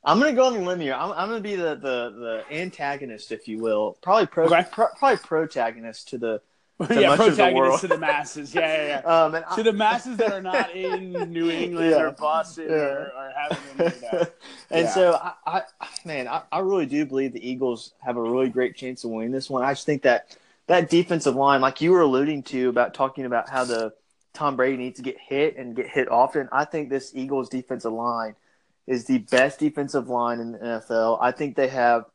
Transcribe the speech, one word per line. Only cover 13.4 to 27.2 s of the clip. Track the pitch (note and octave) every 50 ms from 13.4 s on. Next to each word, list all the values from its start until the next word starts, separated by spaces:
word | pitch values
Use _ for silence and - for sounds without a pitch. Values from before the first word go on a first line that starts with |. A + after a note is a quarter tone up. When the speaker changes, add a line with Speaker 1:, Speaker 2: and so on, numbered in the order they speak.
| D3 D3+ - - - - -
Speaker 2:
them | C#3 E3+ E3+
do | E3+ - - A2+
that. | - E3+ F3 - - _ - -
Speaker 1:
<laughs> | - - - _
And | - E3 E3+
Speaker 2:
Yeah. | E3 F#3+
Speaker 1:
so, | F#3+ F#3 F3 E3+ - - F3+ - _ _
I, | - E3 F#3+ - - _ _
I, | - - - - _
man, | F3 D#3 C#3 B2+ A#2
I, | B2+ D#3+ D#3 _
I | - E3+
really | F#3+ F#3+ G3 F#3 D#3
do | C3 C3+ D3 D#3
believe | C3 C3 C3+ C3+ C3
the | A#2 A#2 A2 B2
Eagles | C3 B2+ C#3 B2+ A#2+ A2+ - - _ _
have | - B2+ A#2+
a | A#2+
really | A2+ A2+ A#2+ B2+ C3 B2+
great | A2+ B2+ B2+ B2 -
chance | - C3 B2+ B2+ - -
of | A#2
winning | A2+ A2 A2+ A#2
this | C3 C3+ C3+ -
one. | C#3+ B2+ B2
I | C3+
just | C3+ - -
think | - D3+ C3+
that | - C3+ A#2+ G#2 - _ - _ _ _ _ _ _ -
that | F3 F3+ E3+ -
defensive | E3 E3+ F3+ - F3+ D#3+ - C#3+ B2
line, | C3+ C#3 C#3 C#3 C3
like | C#3 E3 - -
you | D#3 E3+
were | F#3 F#3
alluding | E3 C#3+ C3 C3 C#3+ D3+ D#3 C#3+ C3
to | - - C3 B2+ B2+
about | A#2+ B2 A#2+ - -
talking | - C3+ C3 C3 - C3
about | B2 A#2+ A#2 A2+ -
how | C3+ C3 B2+
the | B2 A#2+ A2+ A2+ G#2+ - _ _ _ _ _ _ _ _
Tom | - D3+ C#3+ C3+
Brady | B2 B2+ C3+ C3+
needs | B2 B2 B2+ B2 -
to |
get | B2+ C3+ - -
hit | - - C#3 C#3 D3 D3+ C#3
and | B2+ B2+ B2 A2+
get | B2 A#2 -
hit | - C#3 B2+ -
often, | - A#2 B2+ C#3 - D3+ C3+ B2+
I | - C3+ D3+
think | - - D#3+ D3 B2
this | C3+ C3+ C3 - -
Eagles | C3+